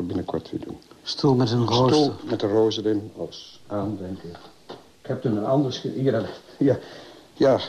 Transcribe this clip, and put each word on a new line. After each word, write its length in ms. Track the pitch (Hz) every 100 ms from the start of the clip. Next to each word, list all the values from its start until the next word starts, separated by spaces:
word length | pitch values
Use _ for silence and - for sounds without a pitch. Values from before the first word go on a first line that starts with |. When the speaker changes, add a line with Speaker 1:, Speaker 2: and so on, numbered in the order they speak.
| 87
Speaker 1:
binnenkort 440 | 95 82 82 -
weer 100 | -
doen. 180 | - - - -
Speaker 2:
Stoel 320 | - - 147
met 160 | 127 123
een 160 | 120 113
roos. 260 | 117 131
Speaker 1:
Stoel 200 | 151 143 107
met 180 | - 113
een 80 | 104
roos 260 | 110 110 110
erin 340 | 104 104 101 -
als 440 | 85 - - - -
aandenken. 640 | 104 101 98 92 95 85 85 - - - - - _
Ik 40 | -
heb 140 | 127
toen 140 | 127 104
een 100 | 107
ander 260 | 139 135
ge-, 160 | - -
hier 240 | - 135
heb 100 | 139
ik, 160 | 98 - - -
ja. 200 | 139 120 - - - - -
Ja, 260 | - 135 113